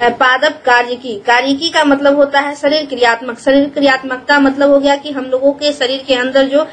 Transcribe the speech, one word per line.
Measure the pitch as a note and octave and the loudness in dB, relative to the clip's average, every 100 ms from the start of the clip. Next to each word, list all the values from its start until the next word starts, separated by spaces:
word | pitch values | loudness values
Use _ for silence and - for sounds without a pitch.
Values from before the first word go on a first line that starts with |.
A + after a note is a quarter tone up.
अ, | A#3+ | -2
पादप | A#3+ C4 C4 D4+ D4 B3+ | 2 0 2 -2 -2 0
कार्यकी। | A#3+ A#3+ A#3+ B3+ G3+ | 0 0 -6 -8 -8
कार्यकी | - A#3+ C4+ C#4 E4 | 0 0 0 -2 -2
का | D#4+ | 0
मतलब | D4 C#4 C#4+ C#4+ | 2 2 2 2
होता | C#4 C#4 | 2 0
है | C#4+ C#4+ | -2 -2
शरीर | D4 D4+ D4 | -2 -2 -4
क्रियात्मक। | A#3+ A#3+ A3+ B3+ A#3+ | -2 0 0 -6 -6
शरीर | - C#4 C#4+ | 0 2 2
क्रियात्मकता | D4 C#4 C4 C4+ B3+ - C#4+ | 0 0 0 -4 -8 0 2
मतलब | C#4 C#4 C#4+ | 2 2 2
हो | C#4 | 4
गया | C#4 C#4+ | 2 -2
कि | D4 | -4
हम | C4+ C4 | -8 -4
लोगों | C4 C#4 | 0 0
के | C#4 D4 | 0 -4
शरीर | C#4+ B3+ C4+ C4+ | -2 -4 -4 -2
के | B3 | -2
अंदर | B3+ C4+ | 0 0
जो | C4+ C#4+ D#4 | 2 0 -2